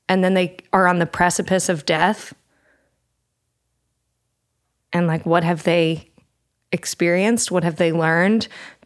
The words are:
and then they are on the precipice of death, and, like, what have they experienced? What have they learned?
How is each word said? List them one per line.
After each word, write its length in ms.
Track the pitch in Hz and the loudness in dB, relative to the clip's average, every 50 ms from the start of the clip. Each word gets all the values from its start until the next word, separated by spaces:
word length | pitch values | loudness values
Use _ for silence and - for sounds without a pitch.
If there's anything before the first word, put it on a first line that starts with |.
| _ - | _ -2
and 140 | 190 190 185 | 0 2 2
then 120 | 185 190 | 2 2
they 240 | 185 180 180 180 - - _ - | 2 0 -2 -4 -12 -6 _ 2
are 140 | 190 190 | 2 4
on 140 | 180 180 175 | 4 2 2
the 60 | 170 | 0
precipice 640 | 160 - - 180 180 175 - 202 - 185 185 - - | -2 0 0 0 0 0 -2 -2 0 -2 0 0 0
of 180 | 180 156 - | -2 -2 -2
death, 460 | - 165 156 165 185 214 - - - - - _ _ _ _ _ _ _ _ _ _ _ _ _ _ _ _ _ _ _ _ _ _ _ _ _ _ _ _ _ _ _ _ _ _ _ _ _ _ _ _ _ _ _ _ _ _ _ _ _ _ - | -2 0 0 0 0 0 -2 -8 -16 -20 -20 _ _ _ _ _ _ _ _ _ _ _ _ _ _ _ _ _ _ _ _ _ _ _ _ _ _ _ _ _ _ _ _ _ _ _ _ _ _ _ _ _ _ _ _ _ _ _ _ _ _ -4
and, 160 | 175 175 165 | -2 0 0
like, 180 | 160 160 - | -2 -2 0
what 160 | 170 165 175 170 | 0 2 2 2
have 220 | 170 175 156 - | 0 -2 -2 0
they 440 | 180 165 175 165 160 165 156 - _ _ _ _ _ _ _ _ _ _ _ _ _ | 0 2 2 2 0 -2 -4 -8 _ _ _ _ _ _ _ _ _ _ _ _ _
experienced? 800 | - 160 - - - - 175 170 175 180 196 214 233 226 - - | -8 -8 -6 -8 -6 -2 0 0 2 2 2 0 0 -2 -2 -2
What 140 | 180 180 160 | -2 -2 -2
have 120 | 170 160 | -2 0
they 140 | 156 180 165 | 0 0 0
learned? 560 | 160 165 160 160 165 170 175 196 220 226 214 - - - - - - _ _ | 0 0 0 2 2 2 2 2 2 0 -2 -4 -10 -18 -20 -20 -20 _ _